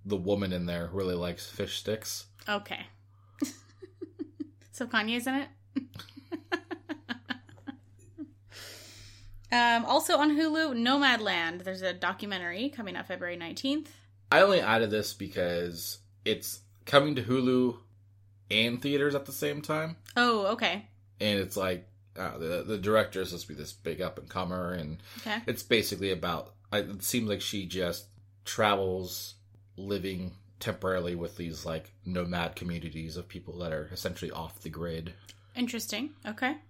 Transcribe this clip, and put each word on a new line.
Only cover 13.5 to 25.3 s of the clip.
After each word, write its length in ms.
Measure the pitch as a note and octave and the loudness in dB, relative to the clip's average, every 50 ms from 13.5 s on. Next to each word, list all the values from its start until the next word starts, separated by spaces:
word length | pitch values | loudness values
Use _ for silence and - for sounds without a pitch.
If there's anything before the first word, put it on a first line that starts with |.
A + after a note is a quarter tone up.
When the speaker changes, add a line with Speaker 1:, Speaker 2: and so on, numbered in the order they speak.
| - - - - C#4+ D#4+ D4+ - - - - _ - - - - | -8 -4 0 0 0 0 -2 -6 -18 -20 -20 _ -20 -20 2 6
Speaker 1:
I 80 | C3+ D#3 | 10 10
only 200 | F#3+ G3+ G3 E3+ | 10 10 8 6
added 300 | F#2 G#2 A2 A2+ A2+ G#2 | 6 6 6 6 6 4
this 240 | G#2+ G#2+ G2+ - - | 2 0 0 -2 -6
because 840 | - G2 F2 - - F2+ F2 F2 E2+ F2 F2 E2+ E2 - - - - - - - - - | -8 -10 -6 -2 0 0 2 2 0 -2 -2 -4 -6 -8 -10 -10 -12 -16 -20 -20 -6 -2
it's 340 | A2 G#2+ - - - - - - - - - - | -2 -2 -2 -2 -10 -10 -10 -14 -20 -20 -18 -4
coming 280 | - - C#3+ C#3+ D3+ D3 | 6 6 6 8 6 0
to 80 | B2+ | -2
Hulu 540 | G#2+ G#2+ B2+ C3 B2+ B2+ B2+ B2+ B2+ B2 B2 - - _ - - - - - - - - - - - - | 0 0 2 2 4 4 4 6 4 2 0 -4 -14 _ -20 -20 -20 -20 -20 -20 -20 -20 -20 -20 -6 0
and 320 | G2+ G#2+ A2+ A#2+ A#2+ A#2+ | 2 4 4 4 0 -2
theaters 320 | - C#3+ C#3+ C#3 C#3 D3 C#3+ | 0 2 2 4 4 2 2
at 120 | C#3 C#3 | 0 -4
the 60 | - | -4
same 300 | - - D3+ D3 D3 D3 | -6 -4 -4 -2 -4 -4
time. 340 | D3 - D3+ D#3 D#3 D#3+ E3 - - - - | -4 -2 -2 -2 -2 -4 -8 -12 -16 -4 2
Speaker 2:
Oh, 300 | B3 A#3+ B3 A#3 G#3+ G3 F#3+ A3+ | 4 4 4 4 4 2 0 0
okay. 340 | A#3+ A3+ F#3 F3 G#3 - - - - - - - - | 2 0 0 0 -2 -6 -14 -20 -20 -20 -20 -8 -2
Speaker 1:
And 180 | G2+ G#2+ G#2 G2 | 0 2 2 2
it's 180 | F#2+ F#2+ - | 0 0 -2
like, 300 | G2+ F#2+ F#2 F#2 F2 - - - - - - - - | 0 0 0 0 -2 -6 -16 -20 -20 -20 -20 -10 -6
uh, 180 | F#2 D#2+ A1+ - | -6 -6 -4 -4
the, 260 | E2 D#2+ F2 F2 - | -4 -2 -2 -2 -2
the 120 | - G#2+ G2 | -2 -4 -2
director 420 | F2+ G#2 A2 A2 G#2 - - F#2+ | 2 4 6 6 4 4 0 -4
is 80 | F#2 F2 | -4 -4
supposed 180 | F2 E2 - | -6 -10 -10
to 60 | - | -10
be 20 | D2+ | -10
this 180 | C#2+ D2 - | -12 -12 -12
big 280 | - - - E2 D#2+ D2+ | -14 -8 -6 -6 -4 -2
up-and-comer, 720 | F2+ E2 - - - - - F#2+ F#2 F2 F2+ F2+ F2 F2 | -4 -4 -6 -8 -14 -8 -4 -4 -4 -2 -2 -4 -2 -4
and 280 | F2+ F2 D#2 D2+ D#2+ E2+ - - - - | -4 -4 -4 -6 -8 -10 -12 -16 -16 -12
Speaker 2:
Okay. 180 | - A3 | -6 -4